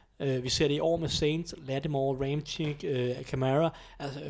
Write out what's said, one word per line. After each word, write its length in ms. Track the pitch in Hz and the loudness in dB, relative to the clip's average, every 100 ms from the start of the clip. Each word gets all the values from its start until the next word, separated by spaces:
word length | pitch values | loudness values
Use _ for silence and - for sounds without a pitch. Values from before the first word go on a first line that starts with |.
| _ _ | _ _
Øh, 240 | 139 131 | 0 0
vi 60 | 127 | 0
ser 180 | - 151 | 2 4
det 80 | 147 | 4
i 40 | |
år 180 | 160 165 | 2 2
med 100 | 151 | 0
Saints, 460 | - 151 160 175 - 135 | 2 2 0 -4 -10 -4
Lattimore, 500 | 135 151 143 135 135 135 | -4 0 0 0 0 0
Ramczyk, 520 | 147 147 - 151 147 175 | -2 -2 -4 -4 -4 -2
øh, 220 | 131 123 131 131 | 0 0 -2 -4
Kamara, 420 | 135 131 135 165 - - - | 0 4 4 2 0 -16 -10
altså, 200 | 139 135 | -10 -8